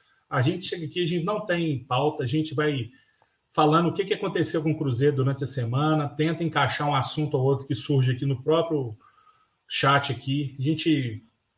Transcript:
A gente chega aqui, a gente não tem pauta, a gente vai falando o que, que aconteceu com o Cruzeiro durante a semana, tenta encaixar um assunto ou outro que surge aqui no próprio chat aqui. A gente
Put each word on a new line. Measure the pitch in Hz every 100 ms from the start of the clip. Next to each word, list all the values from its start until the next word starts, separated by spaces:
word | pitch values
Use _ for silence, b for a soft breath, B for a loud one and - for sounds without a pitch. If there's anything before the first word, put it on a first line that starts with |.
| _ _ -
A | 139
gente | 123 180 -
chega | 180 156
aqui, | 180
a | 170
gente | 175
não | 170 214 214
tem | 175 165 139 -
pauta, | 127 147 156
a | 127
gente | 151 156
vai | 131 151 139 110 - _ _ _ _ _
falando | - 151 160 175
o |
que, | - 190
que |
aconteceu | 202 190 185 156 170
com | 151
o | 156
Cruzeiro | 147 117 143 135
durante | 131 135
a | 139
semana, | - 117 127 151 156 143
tenta | - 156 160
encaixar | 170 147 131 - 147
um |
assunto | 139 127 - 151 135
ou |
outro | 131 135 -
que |
surge | 127 - 143 127
aqui | 127 139
no | 131
próprio | - 160 165 151 123 107 _ _ _ _ _ _ -
chat | - 139 143 -
aqui. | 123 - 139 139 -
A |
gente | 131 156 170 143 123 107 - _ _